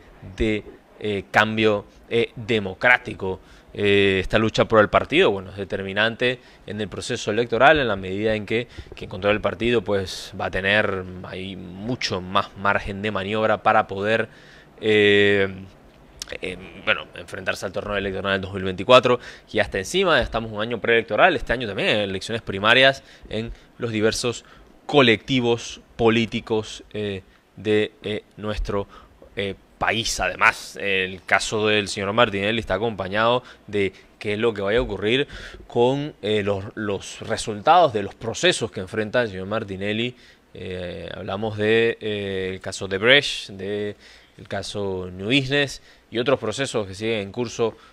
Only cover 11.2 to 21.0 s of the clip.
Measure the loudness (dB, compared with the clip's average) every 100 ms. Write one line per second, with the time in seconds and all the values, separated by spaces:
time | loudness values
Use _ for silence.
11.2 | -12 -10 -10 -12 -14 -12 -6 -4 -4 -6
12.2 | -2 -2 -2 -4 0 0 -2 -6 -4 -4
13.2 | -4 0 0 2 4 4 2 -2 0 0
14.2 | -2 -8 -20 -20 -20 -6 2 4 6 6
15.2 | 6 4 2 -4 -16 -20 -20 -20 -20 -18
16.2 | -14 -10 -10 -10 -14 -12 -4 -4 -4 -16
17.2 | -14 -10 -6 -6 -6 -8 -4 -4 -2 -4
18.2 | -2 -2 -2 -6 -6 -4 6 6 8 0
19.2 | -2 -20 _ -2 -2 -2 -4 -2 2 2
20.2 | 2 -4 -6 -6 -4 -4 2 2